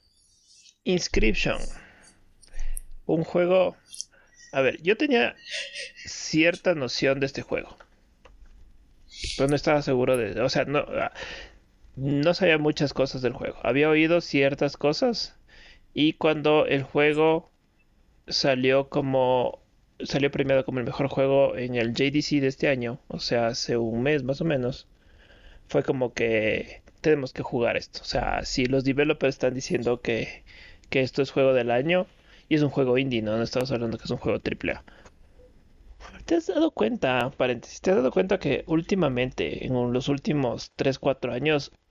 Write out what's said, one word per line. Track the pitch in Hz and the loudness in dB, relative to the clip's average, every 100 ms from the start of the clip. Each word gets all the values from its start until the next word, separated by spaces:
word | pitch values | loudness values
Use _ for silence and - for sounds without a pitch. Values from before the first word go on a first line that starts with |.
| _ _ _ _ _ - - _ | _ _ _ _ _ -20 -20 _
Inscription. | 185 180 - - - - 147 - - - - - - _ _ _ - - - - - - | -2 0 2 4 4 4 -2 -2 -6 -8 -18 -20 -20 _ _ _ -10 -2 -2 -2 -8 -10
Un | - 160 | -2 -2
juego | 165 180 175 185 175 - _ - - _ _ _ - | 0 0 2 2 2 -4 _ -16 -16 _ _ _ -6
A | 139 | 0
ver, | 127 - | 0 0
yo | 165 220 | 0 0
tenía | 294 240 - - - - - - - - | 2 2 0 -4 -12 -10 -10 -12 -16 -16
cierta | - - - 160 170 175 185 | -14 -12 -2 2 2 2 0
noción | 156 123 - 143 139 | 0 -2 0 0 2
de | |
este | 135 - | -2 -4
juego. | - - - - - _ _ _ - - - - - - - - - - - - | -6 -6 -8 -16 -20 _ _ _ -20 -20 -20 -20 -20 -20 -20 -20 -20 -12 -6 -2
Pero | 139 | 0
no | |
estaba | 143 160 147 | 0 2 2
seguro | 147 127 127 127 | 2 0 2 2
de, | 104 107 | 0 -2
o | 131 | 0
sea, | 151 | 0
no, | 131 143 | -2 -2
ah, | - - - - - - - - _ _ - | -2 -4 -6 -8 -14 -14 -18 -20 _ _ -18
no | - 139 143 160 | -6 -2 2 2
sabía | 175 165 156 | 2 2 2
muchas | 151 - 143 | 2 0 -2
cosas | - 135 131 | -2 -2 -2
del | 123 | -4
juego. | - - - | -4 -8 -4
Había | - 135 156 | 0 2 4
oído | 156 160 170 | 4 4 2
ciertas | - 139 139 - 143 - | 2 2 2 2 -2 0
cosas. | - - 254 208 - - _ - - - _ | 0 2 0 0 -6 -14 _ -20 -20 -20 _
Y | 139 151 | 0 0
cuando | - 156 151 151 151 | 2 0 2 4 4
el | - 139 | 4 0
juego | 135 147 151 151 160 160 - _ _ _ _ _ _ _ - | 0 2 2 4 2 2 -4 _ _ _ _ _ _ _ -6
salió | - 143 127 127 135 139 | -2 0 2 4 2 2
como, | 151 135 131 127 127 120 - _ _ _ - | -2 0 2 2 2 0 -4 _ _ _ -14
salió | - 139 139 | -4 0 0
premiado | - 135 135 | 0 2 2
como | 131 127 | 0 -4
el | |
mejor | 127 - 139 | -4 -2 -2
juego | 139 135 139 139 127 | 2 4 4 4 0
en | 123 | -2
el | 123 117 | 0 0
J | 117 139 | 0 0
D | 147 | 0
C | - 147 | 0 0
de | 135 | 0
este | - 151 | 0 0
año, | 131 120 - - | 0 -4 -8 -10
o | - | -8
sea, | - 120 117 | -2 0 0
hace | 120 - 120 | -2 -2 -2
un | 113 113 | 0 -2
mes | 139 151 | 0 0
más | 127 139 | -2 -2
o | |
menos, | 165 139 123 - - _ _ - - - - - - | 0 0 -2 -6 -14 _ _ -20 -20 -20 -20 -20 -4
fue | 143 | -2
como | 143 135 120 | 0 -2 -2
que | - 117 110 107 - - - - _ | -2 0 2 0 -2 -6 -16 -20 _
tenemos | 160 147 127 | 2 2 0
que | - | -6
jugar | - 123 113 101 | -4 0 0 0
esto. | - - | -6 -14
O | |
sea, | - - - - | -6 -4 -2 -4
si | - 139 127 | -2 0 2
los | 135 | 2
developers | 131 135 147 151 135 | 2 2 0 2 0
están | - 127 | 0 -2
diciendo | 127 - 120 120 120 | -2 -4 -2 -2 -2
que, | - 113 - - - - - - - | -2 -4 -6 -12 -20 -20 -20 -18 -2
que | 139 | 0
esto | 131 - | 0 0
es | 135 | 0
juego | 143 135 | 2 4
del | 131 117 | 4 2
año, | 120 156 180 185 _ _ - - | 0 2 0 0 _ _ -12 0
y | |
es | 156 | 2
un | 147 | 2
juego | 147 127 127 | 2 2 2
indie, | 135 117 | 2 0
¿no? | 107 | 0
No | 113 | -2
estamos | 117 127 127 | -2 -2 -2
hablando | 120 117 113 | -2 -4 -6
que | |
es | - | -6
un | - | -4
juego | 120 110 | -2 -2
triple | - - 78 | -4 -4 -6
A. | - - - - - - - - - - - - - - - | -6 -10 -20 -20 -20 -20 -20 -20 -20 -20 -20 -20 -20 -20 -10
¿Te | - | -2
has | 330 - | -2 0
dado | 320 320 | 0 0
cuenta, | - 214 233 135 127 127 | 0 -2 0 0 0 -2
paréntesis, | - 127 120 - - | -2 -2 -2 -8 -4
te | - | 0
has | 208 | 2
dado | 254 | 2
cuenta | 185 190 196 | 2 0 0
que | 147 127 - | 0 -2 0
últimamente, | 160 170 190 143 123 127 - 82 - | -2 0 0 0 0 -2 -2 -4 -4
en | 127 | -2
un, | 127 123 | -2 0
los | 123 135 | -2 -2
últimos | 139 - 147 123 101 - | -2 -2 0 0 -4 -8
tres, | - 139 131 | -4 -2 0
cuatro | 143 131 123 | -2 -2 -4
años, | 120 156 147 - _ _ | -2 0 0 -2 _ _